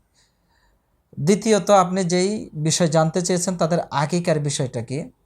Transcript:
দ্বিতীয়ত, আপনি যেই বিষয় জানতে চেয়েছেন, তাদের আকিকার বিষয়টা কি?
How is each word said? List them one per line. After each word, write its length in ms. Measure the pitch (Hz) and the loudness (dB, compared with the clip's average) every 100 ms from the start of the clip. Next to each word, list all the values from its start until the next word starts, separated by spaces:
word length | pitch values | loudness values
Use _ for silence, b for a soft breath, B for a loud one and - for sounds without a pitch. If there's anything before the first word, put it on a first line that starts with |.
| _ _ _ _ _ _ _ _ _ _ _ - | _ _ _ _ _ _ _ _ _ _ _ -6
দ্বিতীয়ত, 500 | 143 208 226 208 175 | 0 0 2 0 4
আপনি 340 | 202 175 190 | 4 4 0
যেই 460 | 175 180 190 214 - | 0 0 0 -2 -8
বিষয় 360 | 156 160 - 170 | -4 -2 0 2
জানতে 340 | 160 160 185 | 2 2 0
চেয়েছেন, 340 | 180 180 185 180 | -2 -2 -2 -2
তাদের 220 | 165 170 - | 0 -2 -2
আকিকার 480 | 139 151 175 175 156 | -4 -2 -2 0 0
বিষয়টা 440 | 143 139 127 123 | 0 -2 -4 -6
কি? 280 | 113 135 254 _ | -6 -8 -8 _